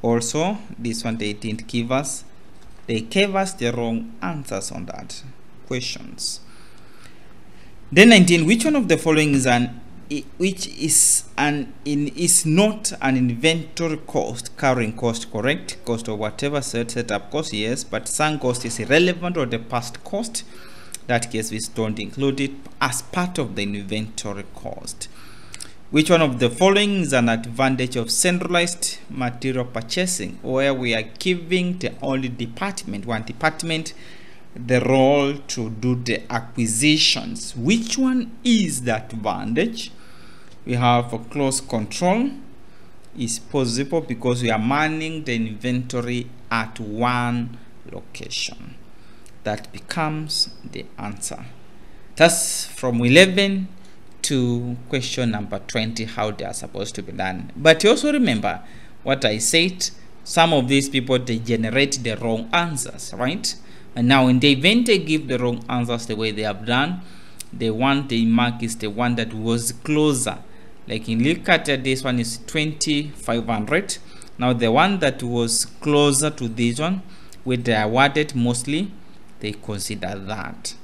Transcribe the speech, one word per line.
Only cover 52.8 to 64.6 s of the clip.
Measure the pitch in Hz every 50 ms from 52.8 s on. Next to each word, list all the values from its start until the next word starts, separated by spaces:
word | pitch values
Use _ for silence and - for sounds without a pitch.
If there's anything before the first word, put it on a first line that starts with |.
| - 127 120 117 123
eleven | 120 131 165 190 190 180 196 196 196 196 196 190 185 - - - - - - - - - - -
to | - 147 131 123 120 120 120 120 123 120 123 123 -
question | - 131 123 - - - 123 117
number | 107 104 104 95 98 98
twenty, | - - - 117 110 110 113 113 110
how | 110 - - 107 107
they | 104 - 92
are | 90 -
supposed | - - - - 98 98 - -
to | - 95
be | 92
done. | 87 87 95 95 92 90 92 - -
But | 123 139 160 160 160 -
you | 202
also | 226 - - 302
remember | 294 294 254 180 120 107 - 101 82 - - - - - - - - - -
what | 131 135 131 -
I | 113 107 110
said, | 113 - - 165 170 185 180 180 - - - - - - - - -
some | - - 175 165 170 160
of | 143 123 123
these | 139 139 139 139
people, | - 135 120 135 131 127
they | 123 123 117 113
generate | 113 110 117 110 113 113 110 135 139 135 - 131 120
the | 117 107
wrong | - 120 117 113 110 113 - -
answers, | 175 170 170 156 127 - - - - - - -
right? | 95 120 127 165 208 - - - - - - - - - - -
And | 131 120 123
now | 139 135 131 127
in | 127 127
the | 120 147
event | 139 127